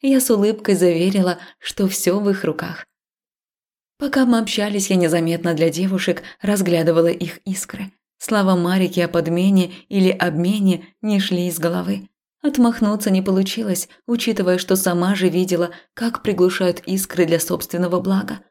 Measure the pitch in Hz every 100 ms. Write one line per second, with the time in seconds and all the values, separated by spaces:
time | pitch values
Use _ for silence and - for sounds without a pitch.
0 | 269 269 254 220 208 214 - 185 180 165
1 | 180 196 180 175 - _ - - 196 190
2 | - 196 202 190 - 156 175 165 - _
3 | _ _ _ _ _ _ _ _ _ _
4 | 285 285 254 233 214 - 208 202 190 190
5 | 170 170 165 170 170 160 165 156 190 190
6 | 190 175 - - 190 202 185 170 160 165
7 | 165 - 170 - - 190 - 196 196 _
8 | _ _ - 214 190 180 175 185 180 185
9 | 170 170 165 170 190 190 180 - _ 196
10 | 185 185 175 156 180 214 196 170 - _
11 | 214 202 190 180 175 170 170 180 180 196
12 | 190 _ _ _ 302 285 240 233 214 208
13 | 208 190 190 190 190 - 214 185 - _
14 | - 233 233 214 180 180 - 185 185 175
15 | 180 202 185 170 185 180 170 - _ -
16 | 233 233 - 185 180 185 185 180 - 190
17 | 190 - 170 165 - - - 175 180 180
18 | 185 190 208 214 _